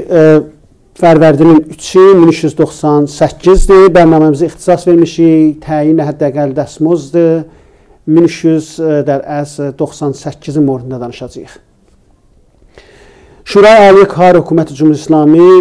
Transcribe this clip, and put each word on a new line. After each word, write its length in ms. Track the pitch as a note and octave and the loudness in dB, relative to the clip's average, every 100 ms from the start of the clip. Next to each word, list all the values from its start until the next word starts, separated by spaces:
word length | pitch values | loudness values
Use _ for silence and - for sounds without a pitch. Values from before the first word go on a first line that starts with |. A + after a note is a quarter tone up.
ə, 220 | - F3+ D#3 D#3 D3+ - _ _ _ - | 0 0 2 2 -2 -12 _ _ _ -2
fərvərdinin 640 | F3 D#3+ D#3+ C#3 D#3+ D#3 D#3 - | 0 4 2 4 4 2 0 -10
üçü, 260 | - F#3 F#3+ F#3+ | -4 2 4 4
min 80 | E3 | 2
üç 100 | D#3+ | 0
yüz 140 | D#3 C#3+ | -6 -4
doxsan 480 | D#3 - D#3 D3 C#3+ | -6 -4 -4 -2 -2
səkkizdir. 800 | - D#3 - F3 F#3 - F#3+ F#3+ E3+ | -4 -4 -2 0 2 4 4 4 4
Bərnaməmizə 560 | E3 D#3+ D#3 C#3 E3 | 2 2 0 -2 -4
ixtisas 320 | - - F3 F3+ | -6 -4 -2 0
vermişik, 720 | E3+ E3 E3 E3 D#3+ D#3 D3+ | 0 0 0 0 2 0 -2
təyin 400 | - D#3 D3+ D#3+ | -8 -4 -2 -2
həddə 240 | D3 D3 D3 | -4 -6 -6
əqəl 280 | C3+ C#3+ C3+ | -4 -6 -6
dəsmozdur. 880 | C#3 - D#3 E3+ C3+ E3+ E3 E3 D#3 _ _ _ _ _ - | -10 -6 -4 -4 -4 -2 -2 -2 -6 _ _ _ _ _ -2
Min 160 | D#3 E3+ | 0 0
üç 160 | - | -2
yüz, 280 | E3 D#3+ D3+ - | -4 -4 -6 -8
ə, 180 | D#3+ D3+ C#3+ | -4 -4 -4
dərəz 500 | C#3 - D3 D3 - C#3+ C3 | -6 -6 -10 -10 -10 -12 -8
doxsan 320 | D3 - D3 C#3 | -10 -8 -10 -8
səkkizin 480 | - C3+ - C#3+ C#3+ | -12 -16 -10 -4 -4
mordunda 320 | C3 B2+ C3 | -4 -10 -12
danışacağıq. 560 | A#2+ A#2+ B2+ - - - _ _ _ _ _ _ _ _ _ _ _ _ _ _ _ _ _ _ - | -12 -14 -18 -18 -20 -20 _ _ _ _ _ _ _ _ _ _ _ _ _ _ _ _ _ _ -4
Şurayı 340 | G3+ G#3 A3 | 2 4 6
Ali 240 | G3+ G3 F#3+ | 6 4 2
Kar 320 | D3+ F3+ F3 | 2 2 2
Hökuməti 380 | D#3+ E3 D#3+ C3+ | 0 -4 -4 -2
Cümhuriyyət 240 | D#3 D3 | -2 -2
İslami, 460 | - D#3 D3+ D#3+ F3 F#3 | -2 0 2 4 4 4